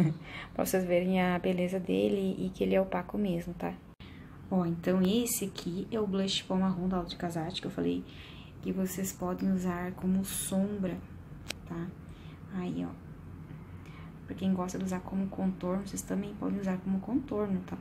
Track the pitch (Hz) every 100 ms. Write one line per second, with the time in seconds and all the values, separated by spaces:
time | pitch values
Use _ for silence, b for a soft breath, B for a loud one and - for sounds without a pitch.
0 | 156 156 - - - - - 190 180 175
1 | 180 185 180 180 185 185 180 190 180 185
2 | 208 202 190 - 185 190 190 190 190 185
3 | 180 202 202 170 175 175 170 185 - -
4 | B B B B - 185 170 170 180 185
5 | 185 226 233 - 196 - 180 170 202 226
6 | 208 190 196 - - 185 190 180 180 185
7 | 175 - 175 165 160 185 190 185 170 -
8 | - B B B B - 185 185 185 190
9 | 190 - 180 180 190 190 180 175 180 185
10 | 185 190 196 - - 190 202 208 185 170
11 | - - - - - - - 170 175 -
12 | B B 156 B - 190 180 87 87 -
13 | - - - - - - - - B B
14 | B - - - 190 185 180 185 185 180
15 | - 190 196 - 190 185 180 185 196 185
16 | - 190 202 208 185 196 196 185 196 190
17 | - 262 - 208 208 185 180 185